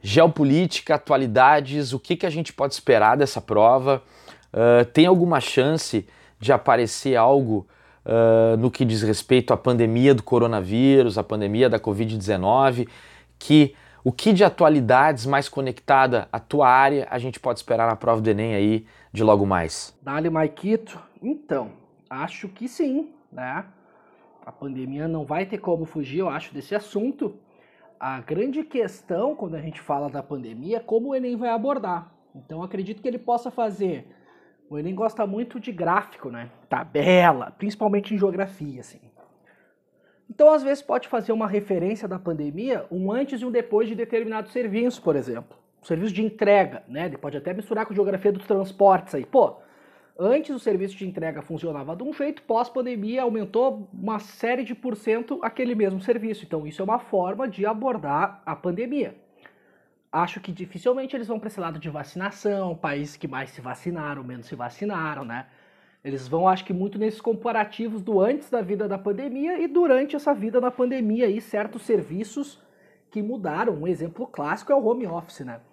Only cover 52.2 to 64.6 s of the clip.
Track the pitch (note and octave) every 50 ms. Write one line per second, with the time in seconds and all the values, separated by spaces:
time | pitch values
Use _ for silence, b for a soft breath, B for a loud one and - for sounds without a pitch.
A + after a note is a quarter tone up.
52.2 | C#4+ D4 D4 - _ _ A3+ A3+ A#3+ A#3 - C4 B3 B3 B3 A3 G3+ G#3+ A#3 B3+
53.2 | C4 A#3+ A3 A3 G#3 F#3 - A3+ B3 C4+ A3 G#3+ G3+ - - - F#3 G#3 A3 G#3
54.2 | G#3 - - - - A#3 B3 B3+ C4 G#3 A#3+ - - B3+ A3+ G#3 - - A3 A#3
55.2 | A#3+ A#3 D4 F4+ - A3 - - C4 B3 B3 G#3+ G#3+ G3 F#3+ F#3+ F#3+ - A#3+ A#3
56.2 | G#3 A3+ A3 G#3+ - - - D#3 D3+ D3+ D#3+ - F#3+ G3 A3 A#3 A#3 - - G3
57.2 | F3 F3+ G3 G3+ C4 B3 F#3 - G3 G#3 A3+ G#3+ A#3 C4+ B3 G#3+ D3+ C#3+ C#3 D3+
58.2 | - - - - _ - D#3 - - F3+ F3 F3+ A#3 B3 C4 D4 A#3 - - _
59.2 | _ _ b b b b b b b b b b b b b b _ _ - D#3
60.2 | F3 F3 - G3 - - F3+ - F3+ F#3 - F3+ - B3 B3+ C4 C4 C4 - C4
61.2 | A#3 G3+ A#3 G#3+ A3 A3 G#3+ - F3 E3 D#3+ D#3 - E3 C#3+ D3+ C#3 - - F3+
62.2 | F#3 G3+ G3 - - G#3 G3+ G3 F#3+ F3+ E3+ D#3 - D#3 C#3+ C#3+ D3 D3 - -
63.2 | - D3+ C3+ C3 C3+ C3+ - - B2+ B2+ B2+ - - F3+ F3 E3+ D#3 D3 D3 C#3
64.2 | C3 B2+ B2+ B2 A#2 - - B2